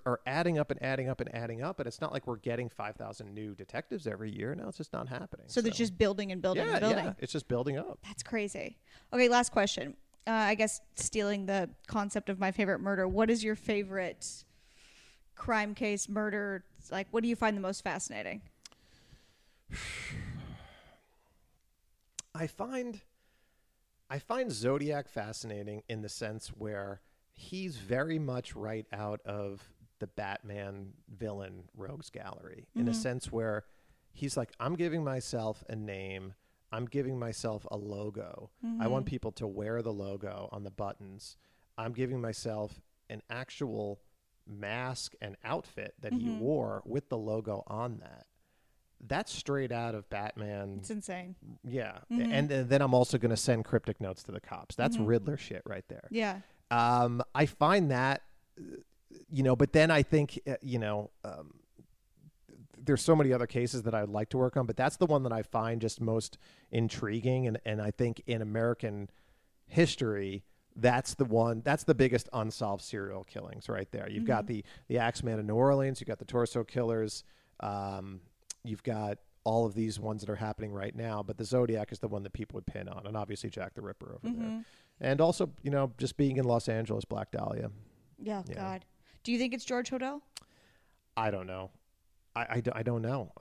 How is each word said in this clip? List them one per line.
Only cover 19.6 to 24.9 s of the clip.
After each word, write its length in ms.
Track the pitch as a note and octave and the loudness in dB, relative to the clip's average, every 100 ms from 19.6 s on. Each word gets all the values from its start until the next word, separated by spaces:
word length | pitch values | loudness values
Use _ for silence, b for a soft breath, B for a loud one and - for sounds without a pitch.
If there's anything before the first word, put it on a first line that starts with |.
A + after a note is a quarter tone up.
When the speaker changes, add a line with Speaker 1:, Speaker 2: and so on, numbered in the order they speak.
| B | B
Speaker 1:
<sighs> 60 | B B B B B B B B B B B B B B B B B B _ _ _ _ _ _ - - | B B B B B B B B B B B B B B B B B B _ _ _ _ _ _ -18 -14
I 140 | D#3 D#3+ | -6 -6
find, 540 | - A3+ C4 B3 G3+ - _ _ _ _ _ _ _ _ _ - | -4 -6 -4 -6 -10 -16 _ _ _ _ _ _ _ _ _ -10
I 100 | C#3 | -8
find 320 | - A#3+ B3 | -2 0 0
Zodiac 560 | A2+ A#2+ C#3 D3 | 0 2 2 2